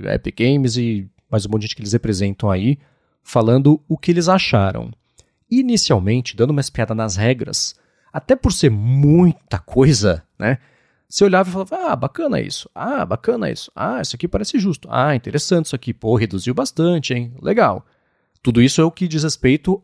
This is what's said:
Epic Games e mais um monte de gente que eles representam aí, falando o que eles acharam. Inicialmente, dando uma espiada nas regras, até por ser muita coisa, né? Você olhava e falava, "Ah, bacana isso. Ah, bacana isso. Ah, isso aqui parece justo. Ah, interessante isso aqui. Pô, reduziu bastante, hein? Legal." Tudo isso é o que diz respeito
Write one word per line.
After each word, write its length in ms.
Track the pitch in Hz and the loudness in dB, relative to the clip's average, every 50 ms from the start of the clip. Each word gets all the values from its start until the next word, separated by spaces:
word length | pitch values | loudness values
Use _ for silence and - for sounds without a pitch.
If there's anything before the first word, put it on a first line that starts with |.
| 98 98 107 | -6 -4 -4
Epic 280 | - - - - - | -4 -4 -6 -4 0
Games 360 | 113 127 143 143 135 120 113 | 0 2 2 2 2 0 0
e 320 | 123 120 117 113 101 95 95 _ _ _ _ | -2 -2 -2 -2 -4 -6 -10 _ _ _ _
mais 160 | 113 107 98 | -4 -4 -2
um 20 | 104 | -2
monte 140 | 107 107 104 | -2 -4 -4
de 40 | 110 | -6
gente 80 | - | -10
que 40 | - | -10
eles 140 | 104 101 107 | -6 -2 -2
representam 560 | 117 - 110 101 92 101 98 98 - - 104 | -2 0 -2 -2 -2 -2 -4 -4 -2 -2 -2
aí, 280 | 95 92 101 123 143 - _ _ _ _ _ _ _ _ _ | 0 0 0 0 -2 -2 _ _ _ _ _ _ _ _ _
falando 580 | - - 127 110 113 123 135 139 147 156 - _ - | -4 0 0 2 4 4 4 6 4 4 2 _ -4
o 80 | 160 | -6
que 140 | - - - | -4 0 0
eles 180 | 170 175 165 180 | 0 2 2 2
acharam. 640 | 185 190 - - - 107 98 95 110 117 117 120 120 - _ _ _ _ _ _ _ _ _ - | 2 2 2 2 2 2 2 0 -2 -6 -8 -12 -14 -20 _ _ _ _ _ _ _ _ _ -2
Inicialmente, 880 | 226 262 262 247 233 190 - - 139 98 90 101 117 127 123 - - | 0 2 2 2 2 0 2 2 2 2 2 2 0 0 0 -2 -2
dando 140 | - 117 139 | 0 0 2
uma 100 | 151 139 | 2 0
espiada 340 | 135 - - 123 113 110 113 | -2 -4 -4 -4 -4 -4 -2
nas 220 | 110 113 107 92 | -4 -4 -4 -2
regras, 580 | 98 107 120 131 120 110 - - - - - - _ _ _ _ _ _ _ - | 0 0 0 0 0 -4 -6 -6 -6 -6 -6 -8 _ _ _ _ _ _ _ -10
até 240 | 147 - - 262 | -4 0 0 2
por 160 | 254 - 254 180 | 2 2 0 0
ser 180 | - - 135 | 2 2 2
muita 880 | 107 101 104 120 131 139 143 147 156 175 180 175 - - _ - - 95 | 2 2 0 2 2 4 4 6 6 6 6 4 4 0 _ -8 -8 -8
coisa, 640 | - - - 127 135 151 139 95 107 98 82 78 - _ _ - | -8 -2 2 4 4 4 4 4 2 0 0 0 -4 _ _ -6
né? 200 | 98 113 135 - _ _ _ _ _ _ _ _ _ _ | -2 -2 -2 -4 _ _ _ _ _ _ _ _ _ _
Você 140 | - - 202 | -2 2 2
olhava 240 | 196 185 185 196 185 | 4 4 2 2 0
e 40 | 180 | -4
falava, 240 | 190 190 - 311 370 370 311 | -8 -8 -6 -6 -6 -4 -4
"Ah, 80 | - | -4
bacana 440 | 120 - - - - 330 277 202 - | -2 -4 -6 -6 -4 -4 -2 -2 -2
isso. 300 | - - - - - - - | -4 -6 -8 -12 -14 -14 -14
Ah, 320 | - 139 226 294 262 - | -10 -8 -6 -4 -4 -4
bacana 460 | 87 95 - - - 247 233 196 - | -4 -6 -4 -2 -2 -2 -2 -2 -6
isso. 220 | 110 - - - - | -6 -8 -12 -14 -10
Ah, 260 | - - 196 131 127 | -8 -6 -6 -4 -6
isso 140 | - - - | -6 -8 -8
aqui 140 | 120 - 175 | -8 -6 -4
parece 320 | - 190 208 - - 254 | -4 -4 -4 -2 -2 0
justo. 260 | 185 202 147 - - - | 0 0 -2 -4 -6 -6
Ah, 280 | - 127 131 151 143 | -2 0 0 0 0
interessante 500 | 120 - - - 147 - - 185 170 156 | -2 -4 -4 -6 -4 -2 0 0 0 0
isso 80 | - - | -2 -6
aqui. 180 | 127 - 123 107 | -8 -6 -8 -8
Pô, 220 | - - 110 120 | -6 -2 0 0
reduziu 400 | 117 113 98 92 95 - 123 127 | 0 0 -2 -4 -4 -4 -4 -4
bastante, 580 | 196 269 - - - 165 175 175 160 135 - 127 | -4 -4 -4 -2 0 0 0 0 0 -2 -4 -6
hein? 220 | 120 120 120 123 135 - | -6 -6 -8 -10 -6 -4
Legal." 420 | - 208 233 196 123 95 - - _ _ _ _ _ _ _ _ _ _ _ | -2 0 2 2 2 0 -2 -8 _ _ _ _ _ _ _ _ _ _ _
Tudo 220 | - 123 113 120 123 | -2 0 4 4 4
isso 180 | 135 - - | 4 4 4
é 40 | 160 | 2
o 80 | 170 - | 2 0
que 160 | - 185 170 | -2 -4 -4
diz 160 | 156 151 151 | -2 -2 -2
respeito 580 | 156 - - - 127 139 147 - 185 190 190 | -2 -2 0 2 2 2 2 0 -2 -4 -2